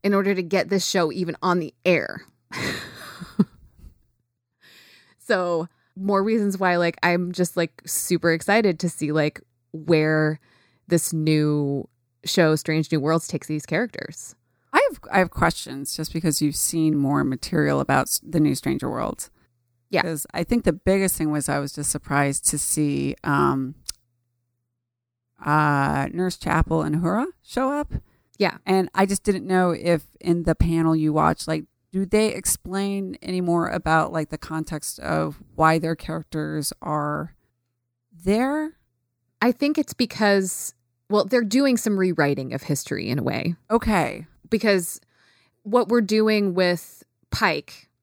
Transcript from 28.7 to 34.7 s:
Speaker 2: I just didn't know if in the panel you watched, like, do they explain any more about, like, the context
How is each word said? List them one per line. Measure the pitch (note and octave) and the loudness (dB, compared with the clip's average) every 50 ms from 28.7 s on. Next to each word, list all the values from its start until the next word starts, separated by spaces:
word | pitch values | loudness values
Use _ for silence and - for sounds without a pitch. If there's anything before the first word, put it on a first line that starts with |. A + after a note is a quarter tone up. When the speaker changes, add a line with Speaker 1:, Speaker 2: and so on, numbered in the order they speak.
| F#3+ F#3+ F#3 - - | 0 0 0 0 0
Speaker 2:
I | F#3+ G3+ | 0 0
just | F#3+ G3 F#3 _ | 0 0 -2 _
didn't | G#3 G3 F#3 - | -2 -2 -2 -2
know | F#3 F#3 F#3 F#3 F3 | 0 2 2 2 2
if | E3 - - F3 E3+ D#3 - - _ _ | 0 0 0 0 0 0 -2 -10 _ _
in | - F3+ E3+ F3 E3 | -2 0 0 0 2
the | F#3 D#3 | -2 2
panel | - - E3+ E3 E3 D#3+ D#3+ D#3+ | 2 2 2 4 2 2 2 2
you | D#3+ D#3 D#3 D3+ | 2 2 2 2
watched, | D3+ D3+ D#3+ D#3 - - | 2 2 2 0 0 -4
like, | E3 D#3+ D#3 D3+ _ _ _ _ _ | -6 -6 -6 -6 _ _ _ _ _
do | - F#3+ G3 | -6 -4 -2
they | F3+ - G#3+ G#3+ G#3+ - | 0 2 2 2 2 -2
explain | F#3+ F3+ - - - _ F3+ F#3 G3 G3 G3 G3 G3 G3 F#3 F#3 - | -2 -2 -4 -4 -4 _ -8 -6 -4 -4 -4 -4 -4 -6 -8 -10 -10
any | - - F#3 F3+ | -8 -6 -4 -2
more | F3+ E3+ E3+ E3+ E3 - | 0 2 2 2 0 -2
about, | - F3+ - D#3+ D#3+ D#3+ D#3 - | -4 -4 0 2 2 2 2 0
like, | - D#3+ D3+ _ | -2 -4 -4 _
the | D#3 | -8
context | - - - D#3+ D#3+ D#3+ - | -12 -10 -6 -6 -6 -4 -6